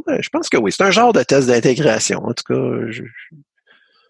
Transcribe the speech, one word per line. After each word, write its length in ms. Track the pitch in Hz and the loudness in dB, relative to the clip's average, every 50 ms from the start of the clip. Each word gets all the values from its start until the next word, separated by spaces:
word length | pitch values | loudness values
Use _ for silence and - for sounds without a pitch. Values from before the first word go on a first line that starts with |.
| 311 | -4
mais 160 | 349 277 - | -4 -4 -4
je 80 | - - | -4 -4
pense 180 | - 320 339 | -6 -6 -4
que 100 | - - | 0 0
oui. 140 | 165 110 190 | 0 0 0
C'est 120 | - - 185 | 0 2 2
un 80 | 196 | 2
genre 200 | 180 214 240 240 | 4 4 4 4
de 100 | 208 156 120 | 4 2 2
test 240 | - 135 139 135 | 2 2 2 4
d'intégration. 720 | 120 123 117 110 135 127 131 151 123 110 110 - - 117 - - | 4 2 4 4 2 2 2 2 2 2 0 -2 -4 -4 -4 -4
En 100 | 113 120 | -6 -8
tout 100 | - - | -8 -4
cas, 140 | - 127 131 131 123 120 120 117 113 | -4 -2 -2 -2 -2 -4 -4 -6 -8
je, 140 | 110 120 - | -10 -12 -14
je, 320 | 117 113 - - - 165 147 _ _ _ _ _ _ _ _ _ _ _ _ _ _ | -16 -18 -20 -20 -20 -20 -20 _ _ _ _ _ _ _ _ _ _ _ _ _ _